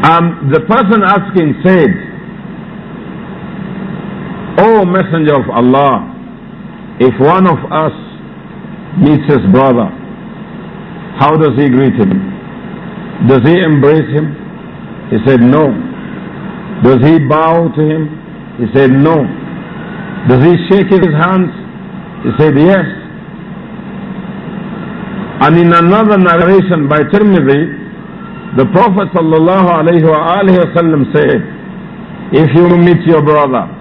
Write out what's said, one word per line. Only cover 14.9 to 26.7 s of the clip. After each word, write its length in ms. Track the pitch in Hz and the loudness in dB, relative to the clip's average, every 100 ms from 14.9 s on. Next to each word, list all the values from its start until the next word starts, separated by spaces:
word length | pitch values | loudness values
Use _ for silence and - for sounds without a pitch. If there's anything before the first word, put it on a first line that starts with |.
| - - | -16 -6
He 80 | 110 131 | -2 2
said, 140 | 131 | 4
"No." 240 | 120 147 147 104 123 - - - - - - - - - | 6 4 2 0 -8 -10 -12 -12 -12 -12 -12 -12 -12 0
"Does 160 | 123 131 143 | 2 4 4
he 100 | 160 131 | 4 2
bow 420 | 151 160 170 165 147 | 2 2 2 0 0
to 60 | 156 | 0
him?" 100 | 156 151 - - - - - | 0 -4 -10 -16 -18 -16 -6
He 80 | 117 | 0
said, 160 | 131 135 | 2 4
"No." 240 | 135 151 160 107 - - - - - - - - - - | 4 4 2 0 -6 -12 -12 -12 -14 -14 -12 -12 -4 0
"Does 160 | 127 | 4
he 100 | 156 175 - | 4 2 2
shake 200 | 196 - | 2 4
his 240 | 190 170 147 | 2 2 2
hands?" 260 | 175 190 180 - - - - - - - | 2 2 0 -4 -16 -16 -16 -16 -16 -6
He 60 | - - | -4 2
said, 160 | 156 139 | 2 4
"Yes." 280 | 165 196 156 - - - - - - - - - - - - - - - - - - - - - - - - - 143 | 4 2 0 -8 -14 -18 -16 -16 -16 -16 -16 -16 -14 -14 -12 -12 -12 -12 -12 -12 -10 -12 -12 -10 -10 -10 -10 -2 2
And 100 | 165 | 4
in 140 | 170 | 6
another 460 | 170 170 208 214 202 | 4 4 4 4 4
narration 680 | 180 165 170 190 185 | 4 4 4 4 2